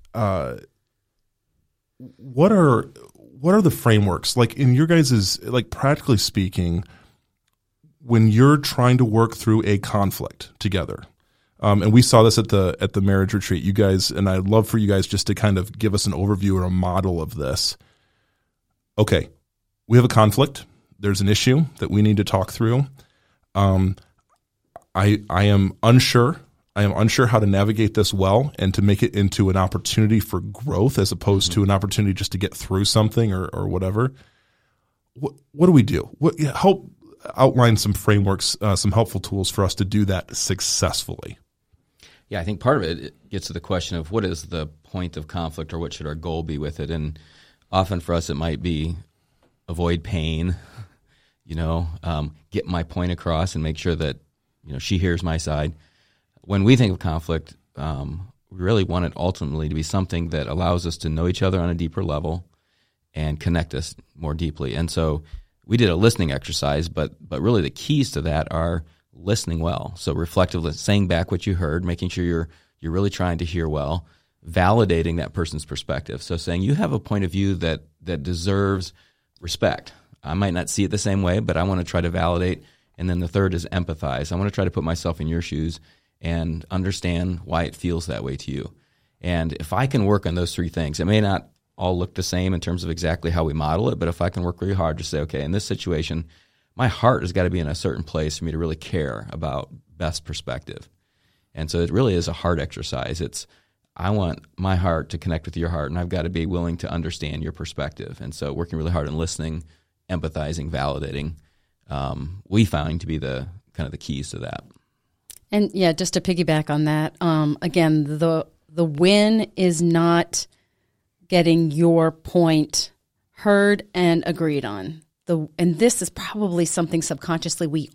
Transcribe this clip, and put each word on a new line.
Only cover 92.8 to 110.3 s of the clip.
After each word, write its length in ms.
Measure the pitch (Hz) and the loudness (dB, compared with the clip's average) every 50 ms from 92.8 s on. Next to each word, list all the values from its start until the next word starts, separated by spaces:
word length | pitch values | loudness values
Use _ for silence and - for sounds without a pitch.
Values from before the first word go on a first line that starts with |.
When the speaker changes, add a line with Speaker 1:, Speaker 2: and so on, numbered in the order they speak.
| 87 | -4
Speaker 2:
of 60 | 85 | -6
exactly 400 | 82 82 85 80 80 78 - 82 | -6 -4 -2 -2 -2 -2 -2 -2
how 140 | 82 85 80 | 0 0 0
we 100 | 78 73 | 0 -2
model 340 | 78 76 73 80 90 110 135 | -2 -2 0 0 0 0 -2
it, 80 | - - | -2 -2
but 100 | 82 82 | -2 -4
if 120 | 82 - | -2 -2
I 80 | 87 87 | -4 -4
can 140 | - 90 87 | -4 -4 -4
work 180 | 87 85 - | -6 -6 -4
really 140 | 87 95 98 | -4 -4 -2
hard 240 | 92 82 80 78 85 | 0 0 -2 -2 -4
to 60 | 87 | -6
say, 160 | 76 - 73 | -6 -6 -6
"Okay, 220 | 76 76 - 67 71 | -4 -4 -6 -6 -4
in 100 | 73 90 | -4 -4
this 120 | 98 - | -4 -4
situation, 600 | - 101 85 - 90 85 76 80 - 78 80 80 - - _ _ _ _ _ _ _ _ | -4 -8 -6 -4 -4 -4 -4 -4 -4 -6 -6 -8 -10 -14 _ _ _ _ _ _ _ _
my 120 | - 127 123 | -2 -2 -2
heart 340 | - - - 120 127 - - | 0 0 2 2 2 2 -2
has 100 | 90 87 | -2 -2
gotta 160 | 95 90 90 | 0 0 0
be 80 | 90 90 | 0 -2
in 80 | 82 | -2
a 80 | 73 80 | -4 -4
certain 300 | - - 92 64 - 78 | -4 -4 -4 -4 -6 -8
place 340 | - - 78 78 78 78 - | -6 -6 -4 -4 -4 -6 -6
for 60 | 82 | -6
me 80 | 82 76 | -6 -4
to 60 | 80 | -4
really 180 | 85 80 78 | -4 -4 -4
care 500 | 76 - - - 90 76 67 57 52 53 - | -6 -8 -6 -4 -4 -4 -4 -6 -8 -12 -12
about 400 | - 80 85 73 65 69 - - - - _ _ _ | -10 -8 -6 -6 -6 -6 -8 -10 -16 -20 _ _ _
best 280 | - 85 78 78 - - | -8 -6 -6 -6 -6 -10
perspective." 640 | - 76 - - - 62 67 - - - - - - _ _ _ _ _ _ _ _ _ _ _ _ - | -10 -12 -10 -10 -10 -10 -10 -10 -12 -16 -16 -18 -20 _ _ _ _ _ _ _ _ _ _ _ _ -10
And 160 | - 80 78 | -10 -8 -4
so 100 | - 85 | -2 -2
it 100 | 85 78 | 0 0
really 240 | 73 104 135 117 95 | 2 2 2 2 2
is 140 | 87 82 78 | 0 -2 -4
a 40 | 85 | -6
heart 260 | - - 85 87 80 | -4 -2 -2 0 0
exercise. 600 | 69 - - - - - - 62 - - - 80 80 | -2 -6 -8 -10 -10 -8 -8 -6 -6 -6 -6 -6 -8
It's, 240 | - - - - - _ _ _ _ _ _ _ _ _ | -8 -8 -12 -14 -16 _ _ _ _ _ _ _ _ _
I 140 | - - 92 | -6 -4 -2
want 300 | 107 104 95 85 - - - _ _ - | 0 0 0 -2 -4 -6 -10 _ _ -4
my 180 | 92 95 95 | -2 0 0
heart 320 | 90 92 92 82 80 76 - | 2 2 0 0 -2 -2 -6
to 80 | - 78 | -8 -8
connect 280 | - 90 80 80 - | -4 -4 -4 -4 -6
with 100 | - - | -8 -6
your 140 | 82 82 85 | -6 -4 -4
heart, 200 | 85 78 73 69 | -4 -4 -4 -4
and 80 | 76 90 | -4 -6
I've 120 | 87 82 | -6 -4
gotta 180 | 92 87 80 85 | -4 -4 -4 -4
be 160 | 90 85 82 | -4 -4 -4
willing 320 | 90 92 87 85 85 82 - | -2 -2 -4 -2 -4 -4 -6
to 120 | - - | -6 -6
understand 520 | - 85 82 80 78 - - 73 76 78 80 | -6 -6 -6 -6 -8 -8 -8 -8 -8 -8 -8
your 100 | 78 76 | -8 -10
perspective. 680 | - 80 76 - - 71 69 - - - 50 - - | -10 -12 -12 -8 -8 -8 -8 -8 -10 -14 -14 -14 -14
And 140 | - 67 - | -14 -14 -10
so 180 | - - 71 69 | -10 -8 -8 -6
working 260 | - 85 - - 80 | -6 -6 -6 -6 -4
really 140 | 78 80 87 | -2 -2 -2
hard 160 | 78 73 73 | -2 -2 -4
and 80 | 73 | -4
listening, 480 | 78 82 80 - - 78 80 80 85 85 - _ _ _ _ _ _ _ - | -4 -4 -4 -4 -6 -8 -8 -8 -8 -12 -14 _ _ _ _ _ _ _ -8
empathizing, 600 | 92 85 78 80 | -6 -6 -6 -6